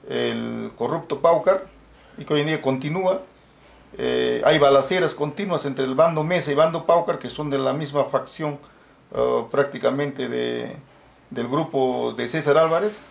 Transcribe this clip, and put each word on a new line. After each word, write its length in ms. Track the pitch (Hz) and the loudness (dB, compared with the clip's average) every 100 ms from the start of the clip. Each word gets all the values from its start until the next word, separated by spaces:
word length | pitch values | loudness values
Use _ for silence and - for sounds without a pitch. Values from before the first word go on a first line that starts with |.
| - | -6
el 600 | 123 120 117 117 117 113 - | -4 -2 -4 -6 -8 -10 -6
corrupto 460 | 120 156 - 156 | -4 -4 -6 0
Paucar 420 | 170 165 185 190 - - _ - - - | 2 4 4 0 -2 -20 _ -20 -20 -18
y 80 | 135 | -2
que 80 | |
hoy 80 | 151 | 0
en 60 | 147 | 0
día 140 | 156 | 0
continúa. 600 | 135 131 147 175 185 190 - _ _ _ - - - - | 0 -2 -2 -2 0 -2 -4 _ _ _ -20 -20 -20 -6
Eh, 440 | 127 123 123 123 | -2 0 0 2
hay 160 | 135 156 | 4 6
balaceras 540 | 143 139 135 180 165 | 8 6 4 0 0
continuas 500 | - 147 143 202 160 | -2 -6 -4 -4 -2
entre 220 | 143 131 131 | -4 -4 -2
el 100 | 131 | 4
bando 280 | 165 156 156 | 2 4 0
Mesa 260 | 180 147 | -2 0
y 40 | 143 | 2
bando 300 | 160 165 160 | 2 2 2
Paucar, 320 | 170 170 170 | 2 2 -4
que 120 | - | -6
son 200 | - 151 | -8 -4
de 100 | 139 | -2
la 120 | 135 | 0
misma 320 | - 147 143 139 | -2 -2 -2 0
facción, 520 | 131 - - 156 143 - - _ _ _ - | -2 -4 -8 -8 -8 -16 -20 _ _ _ -2
eh, 280 | 123 123 113 | 0 0 -2
prácticamente 760 | 139 139 123 120 135 143 135 123 | 0 -2 0 -2 0 -4 -4 -6
de, 480 | 123 120 120 123 - - - _ _ _ | -4 -4 -4 -8 -12 -18 -20 _ _ _
del 180 | - 117 | -8 -2
grupo 640 | 139 156 143 131 123 120 113 | -2 -2 0 0 0 -4 -4
de 100 | 120 | -4
César 300 | 156 143 147 | -2 4 4
Álvarez 400 | 160 165 208 208 - | 4 2 0 -6 -20